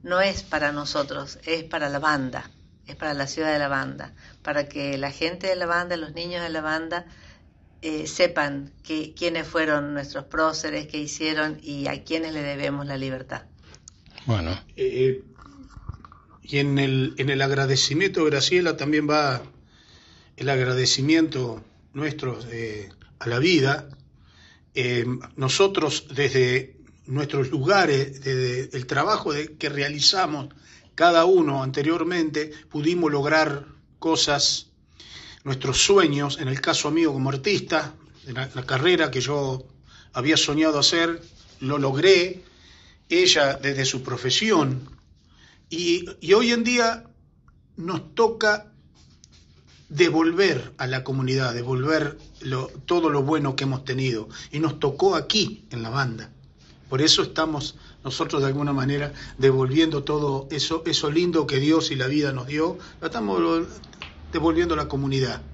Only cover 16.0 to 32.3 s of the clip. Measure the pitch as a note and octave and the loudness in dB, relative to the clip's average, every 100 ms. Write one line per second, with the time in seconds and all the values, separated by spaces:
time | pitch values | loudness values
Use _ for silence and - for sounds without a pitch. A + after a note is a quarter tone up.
16 | - - - - - C#3+ C#3+ C#3 C3+ C3 | -18 -20 -20 -20 -4 0 2 2 2 2
17 | C3 - C3+ C3+ C3+ C#3 C3+ C3+ - D3 | 0 -2 -2 2 2 2 2 2 2 2
18 | G3 F#3 D#3 C#3 B2+ F3+ F3 - D3+ D3+ | 0 2 2 2 2 4 2 0 0 0
19 | D3 D3+ D3 B2 - - _ _ _ - | 2 2 2 -2 -6 -20 _ _ _ -20
20 | - - _ - C3 C3 B2+ B2+ B2+ - | -20 -20 _ -6 0 2 2 2 2 2
21 | C#3 E3 D#3+ C3 B2 - - _ _ C#3 | 4 4 4 0 -6 -8 -16 _ _ -8
22 | D3+ - F#2+ G#2+ A#2 A#2 A2+ G#2+ F#2+ - | -6 -4 -8 -8 -10 -8 -8 -8 -14 -20
23 | - - A#2+ A#2 E3 E3+ C3+ - - - | -20 -10 -4 2 4 4 4 0 -6 -20
24 | - _ - - - _ _ - B2 B2 | -20 _ -20 -20 -20 _ _ -4 -2 0
25 | A#2 B2+ - - C3 - G3 G3 D#3 - | -2 -6 -10 -4 -2 2 2 2 -2 -4
26 | - C#3 C#3+ C3 B2 B2+ C3 - - _ | -6 -2 2 4 2 2 -2 -18 -20 _
27 | - C3+ C#3 C#3 C3 D3+ C#3 G3+ E3 C3+ | -6 -4 -2 -2 -2 -2 2 4 4 2
28 | C#3 C#3 C3+ C3 B2+ B2 C3 C#3 B2 C#3 | 0 -6 -4 -2 -2 -2 -6 -8 -4 -2
29 | E3+ G#3+ F3 D3 D3+ - D3+ C#3+ C#3+ D3 | 0 0 0 -4 -6 -6 -6 -4 -4 2
30 | C3+ G3 F3 D3+ C3 - - - - - | 2 4 0 -2 -8 -16 -20 -20 -18 4
31 | E3+ E3+ F3 F#3 D3+ C#3 C3 C3 D3 E3 | 6 8 8 6 6 0 -2 0 0 0
32 | E3 F3+ D#3+ | 0 0 0